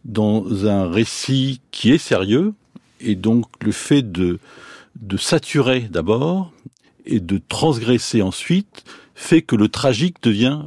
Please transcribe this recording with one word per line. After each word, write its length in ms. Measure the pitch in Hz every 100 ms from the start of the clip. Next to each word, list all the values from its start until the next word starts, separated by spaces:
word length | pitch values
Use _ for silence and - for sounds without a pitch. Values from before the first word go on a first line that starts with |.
| -
dans 600 | 104 107 110 - 98 104
un 240 | 101 92
récit 720 | 92 117 - - 131 131 127 _
qui 200 | - 214
est 60 | 175
sérieux, 560 | - 101 98 123 202 208 _ - _ _
et 160 | - 95
donc 300 | 104 120 113 _
le 100 | 107
fait 300 | - - 143
de, 380 | 117 87 90 87 - - - - _ -
de 180 | 104 95
saturer 720 | - 160 - 147 127 127 113
d'abord, 600 | 85 80 113 151 185 175 _ - _ _ _ -
et 140 | 113
de 200 | 85 98 -
transgresser 720 | - 156 123 110 120 - 117
ensuite, 640 | 95 - - 180 202 - - - _ -
fait 260 | - 160
que 140 | - 113
le 120 | 107
tragique 540 | - 135 117 175 -
devient 400 | 123 104 127 151